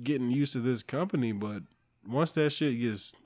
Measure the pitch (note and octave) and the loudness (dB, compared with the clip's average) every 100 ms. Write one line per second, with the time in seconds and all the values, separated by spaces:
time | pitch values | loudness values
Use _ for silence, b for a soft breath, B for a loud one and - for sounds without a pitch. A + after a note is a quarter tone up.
0 | A#2+ C#3+ B2 C3+ C#3+ B2+ A#2+ A#2+ - C3+ | -2 0 2 2 2 0 0 0 -2 -2
1 | F#3 D3 A#2 G2+ G#2 G#2 - _ _ _ | 0 0 0 0 -4 -6 -10 _ _ _
2 | G2+ B2+ E3 D#3+ D3+ - D3+ A#2 A#2+ G#2 | -4 0 0 2 2 2 0 2 0 -2
3 | - - | -6 -10